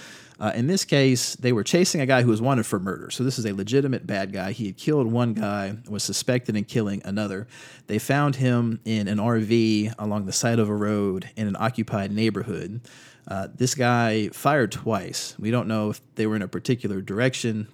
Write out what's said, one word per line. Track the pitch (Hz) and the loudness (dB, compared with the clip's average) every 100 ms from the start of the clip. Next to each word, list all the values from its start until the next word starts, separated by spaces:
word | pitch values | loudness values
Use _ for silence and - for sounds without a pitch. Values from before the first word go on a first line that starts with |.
| - - - - | -14 -20 -20 -6
Uh, | 107 | -2
in | 113 131 | 0 0
this | 196 - | 0 2
case, | 143 135 123 - - | 4 6 4 0 -2
they | 123 | 0
were | 117 | 0
chasing | - 175 180 165 | 2 4 4 2
a | 131 | 4
guy | 131 | 4
who | 120 | 6
was | 110 | 4
wanted | 123 127 | 2 2
for | - 101 | 2 -2
murder. | 95 78 - | -2 -6 -8
So | - | -4
this | 127 131 | -2 0
is | |
a | 110 | -2
legitimate | 98 101 135 139 123 - | -2 0 2 2 -2 -2
bad | 101 98 | -4 -4
guy. | 98 95 | -4 -6
He | 104 | -4
had | 104 - | -6 -4
killed | - 151 113 | 0 2 2
one | 117 120 | 2 2
guy, | 107 104 104 98 107 123 | 0 -2 -2 -4 -8 -8
was | 104 | -6
suspected | - - - 127 120 107 | -4 -2 0 0 0 -2
in | |
killing | 101 123 104 98 | -2 -2 -2 -4
another. | - 101 104 95 120 - - - - | -4 -4 -4 -6 -10 -16 -20 -18 -4
They | 107 | -2
found | - 139 147 131 | 0 2 2 2
him | 127 120 117 113 110 | 2 2 2 -2 -2
in | 110 98 | -2 0
an | 104 | 0
R | 113 113 | 2 0
V | 107 117 110 107 107 113 | 4 4 4 4 0 -2
along | 107 104 | -4 -4
the | 95 | -2
side | - 120 117 | -2 2 4
of | 104 | 2
a | |
road | 104 104 104 101 95 - - | 2 0 2 0 -2 -6 -4
in | 107 | -4
an | 95 | -2
occupied | 113 117 107 107 98 | -2 -2 -2 -2 -2
neighborhood. | 104 113 101 - 87 87 113 - - - - - | 0 0 0 -4 -6 -8 -10 -14 -20 -20 -20 -10
Uh, | 95 95 | -8 -8
this | - 123 | -2 0
guy | 139 123 120 117 110 104 | 2 2 4 4 2 0
fired | - 139 147 117 | 0 2 4 2
twice. | - 120 104 87 - - - | 0 -2 -2 -4 -8 -10 -6
We | 107 | -2
don't | 120 98 | 0 0
know | 110 107 | -2 -2
if | - - | -4 -10
they | - 110 | -4 0
were | 107 | 0
in | |
a | 92 | -4
particular | - - 123 98 95 | -4 -2 -2 -2 -4
direction, | 95 98 131 - 117 110 107 | -4 0 0 0 -2 -4 -6